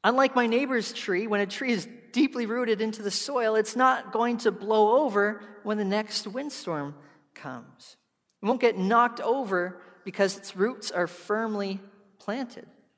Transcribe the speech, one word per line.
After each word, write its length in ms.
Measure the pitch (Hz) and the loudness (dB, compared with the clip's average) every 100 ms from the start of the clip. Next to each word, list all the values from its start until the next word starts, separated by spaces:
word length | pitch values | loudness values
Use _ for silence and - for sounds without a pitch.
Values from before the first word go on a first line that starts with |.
Unlike 320 | 208 254 269 | 2 4 4
my 120 | 262 240 | 4 2
neighbor's 460 | 226 269 254 214 | 2 2 -2 -2
tree, 340 | - - 180 220 | -8 -4 -2 0
when 140 | 208 | 0
a 60 | 196 | -2
tree 260 | - 262 | -4 -2
is 160 | 226 - - - | -2 -2 -16 -6
deeply 340 | 240 269 - 226 | 0 0 0 -4
rooted 340 | 233 240 208 | -2 0 0
into 220 | 220 214 | -2 -4
the 80 | 208 | -4
soil, 420 | 190 - 277 226 | -4 -2 0 2
it's 220 | 220 214 233 | 2 2 4
not 360 | 262 254 - | 4 4 -2
going 260 | - 233 233 | 0 0 2
to 120 | 233 | 0
blow 540 | - 202 220 208 247 | -2 0 4 6 6
over 380 | 294 202 202 214 - - | 4 2 0 -2 -14 -12
when 160 | 208 214 | -6 -2
the 60 | |
next 420 | 196 202 214 - - | 0 -2 -2 -6 -6
windstorm 680 | 220 294 - - 156 143 143 - _ _ - | -8 -8 -10 -6 -6 -6 -10 -20 _ _ -16
comes. 560 | 143 127 - _ - - _ _ _ _ | -14 -14 -16 _ -20 -20 _ _ _ _
It 40 | 247 | -2
won't 140 | 262 | 2
get 180 | 240 190 | 2 2
knocked 420 | 185 233 240 240 | 2 4 4 0
over 600 | - 262 233 185 180 180 - - | -2 0 0 -2 -2 -6 -20 -16
because 320 | - - 196 190 | -14 0 0 0
its 200 | - 185 | -12 -2
roots 340 | 208 254 - | -2 -2 -6
are 160 | 180 170 | -2 -4
firmly 760 | - - 208 226 214 196 190 - - _ _ | -4 -6 -4 -2 -4 -4 -6 -10 -20 _ _
planted. 480 | - 226 247 - - _ _ | -8 -6 -8 -12 -20 _ _